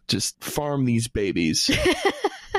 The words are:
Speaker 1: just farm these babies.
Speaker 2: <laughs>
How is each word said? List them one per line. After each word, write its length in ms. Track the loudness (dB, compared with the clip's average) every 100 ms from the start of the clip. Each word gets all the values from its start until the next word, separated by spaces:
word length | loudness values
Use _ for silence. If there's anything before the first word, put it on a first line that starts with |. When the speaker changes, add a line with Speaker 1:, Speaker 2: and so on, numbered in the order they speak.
| -2
Speaker 1:
just 340 | -2 -2 -6
farm 420 | -6 -4 -2 0 2
these 220 | 2 0
babies. 640 | -2 0 2 2 2 2 2
Speaker 2:
<laughs> 40 | 2 2 0 0 -4 -4 -6